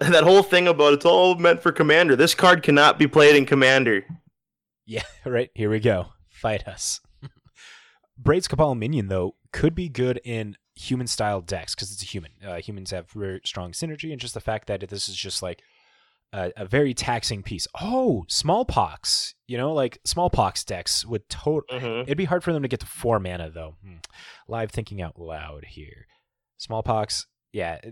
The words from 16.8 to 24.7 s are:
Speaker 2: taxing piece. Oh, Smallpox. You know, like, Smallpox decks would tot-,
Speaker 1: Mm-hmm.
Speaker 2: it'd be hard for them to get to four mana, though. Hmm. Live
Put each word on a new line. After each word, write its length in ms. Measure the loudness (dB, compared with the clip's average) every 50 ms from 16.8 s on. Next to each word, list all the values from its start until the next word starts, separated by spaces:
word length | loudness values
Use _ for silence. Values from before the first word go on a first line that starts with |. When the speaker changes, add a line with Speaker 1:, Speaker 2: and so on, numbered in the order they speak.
| 0 0 -2
Speaker 2:
taxing 480 | -4 -4 -4 -4 -4 -4 -6 -8 -8 -8
piece. 240 | -10 -10 -10 -10 -10 -12 -10
Oh, 440 | -8 -4 -2 -2 0 0 0 -2 -4 -6
Smallpox. 1040 | -6 -4 -2 0 0 0 -2 -2 0 -2 -2 -2 -4 -8 -6 -4 -4 -4 -4 -6 -12 _ _
You 120 | -10 -6 -6
know, 140 | -4 -2 0
like, 260 | 0 -2 -2 -4 -8 -10
Smallpox 600 | -6 -4 -2 -2 0 2 0 0 0 -2 -6 -8
decks 400 | -8 -10 -8 -6 -6 -4 -4 -4
would 220 | -6 -8 -8 -8 -10
tot-, 400 | -14 -8 -4 -4 -2 -2 -4 -6
Speaker 1:
Mm-hmm. 320 | -8 -8 -8 -6 -6 -6 -6
Speaker 2:
it'd 160 | -6 -4 -4
be 60 | -2
hard 180 | -2 -2 -2 -2
for 80 | -2 -4
them 100 | -4 -4
to 60 | -4
get 120 | -6 -8
to 60 | -8
four 320 | -12 -12 -6 -2 -2 -2 -2
mana, 300 | -2 -4 -8 -8 -10 -12
though. 260 | -12 -14 -16 -16 -18 _ -20
Hmm. 140 | -20 -20 -20 -20 -20 _ -20 -20 -20 -20 -20 _ -10
Live 220 | -8 -8 -8 -6